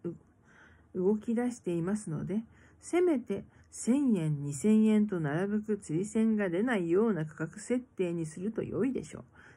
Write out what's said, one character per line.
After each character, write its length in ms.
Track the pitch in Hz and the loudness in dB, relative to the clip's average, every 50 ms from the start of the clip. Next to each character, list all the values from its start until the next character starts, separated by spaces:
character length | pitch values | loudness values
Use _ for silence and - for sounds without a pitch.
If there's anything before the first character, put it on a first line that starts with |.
| - | -10
う-、 100 | 165 165 - - _ _ _ _ _ - - - - - _ _ _ - | -10 -10 -10 -16 _ _ _ _ _ -20 -20 -20 -20 -20 _ _ _ -4
動 220 | 190 180 190 214 | 0 2 2 2
き 180 | 208 - 247 226 | 2 0 -2 0
出 160 | 226 247 247 | 0 0 -2
し 80 | 240 - | -4 -4
て 160 | - 185 175 | -4 -2 -2
い 80 | 170 165 | 0 0
ま 140 | 185 208 | 0 -2
す 140 | 208 - 180 | -2 -4 -6
の 140 | 151 143 143 | -6 -6 -4
で、 200 | 156 185 220 226 - - - - - - _ | -4 -4 -4 -4 -6 -14 -20 -20 -20 -20 _
せ 200 | - - - 349 | -10 -2 2 2
め 180 | 370 349 311 247 | 4 4 2 2
て 260 | - - 196 196 - - _ - - _ - | 0 -2 -6 -6 -6 -10 _ -20 -20 _ -16
千 420 | - - 214 247 285 285 254 220 | -6 0 2 2 4 4 4 2
円、 300 | 180 160 156 151 139 143 | 2 2 0 0 -2 -2
二 100 | 143 143 | -6 -6
千 320 | 139 - 214 214 220 220 | 0 2 4 6 6 6
円 220 | 220 214 214 208 208 | 6 6 4 4 2
と 100 | 196 175 | 0 -2
な 160 | 156 143 143 | -2 0 0
る 140 | 165 190 202 | 0 -2 0
べ 100 | 208 214 | -2 -4
く 200 | 208 - 214 202 | -2 -2 -4 -4
釣 200 | - - 151 170 | -4 -4 -2 -2
り 60 | 196 | -2
銭 320 | 208 - 226 220 226 220 | -2 0 0 2 2 2
が 120 | 208 202 185 | 2 0 0
出 140 | 165 180 220 | 0 0 0
な 140 | 262 240 | 0 0
い 120 | 196 175 170 | 0 0 2
よ 200 | 170 196 226 233 | 2 4 4 2
う 40 | 202 | 2
な 140 | 156 156 | 0 -2
価 80 | 156 - | -6 -6
格 240 | - 156 165 - 214 | -8 -8 -8 -8 -14
設 260 | - - 240 254 247 | -4 -2 -2 -2 -2
定 280 | - _ - 185 175 170 | -6 _ -4 -2 -2 -2
に 120 | 170 165 | -4 -4
す 140 | 156 - - | -6 -6 -6
る 140 | 180 220 226 | -6 -6 -4
と 100 | 220 - | -4 -6
良 220 | - - 160 208 | -4 -2 -2 -2
い 80 | 277 247 | -2 -2
で 100 | - - | -4 -8
し 140 | - - | -8 -12
ょ 40 | - | -16
う。 40 | - - _ - - - - | -18 -18 _ -20 -20 -20 -20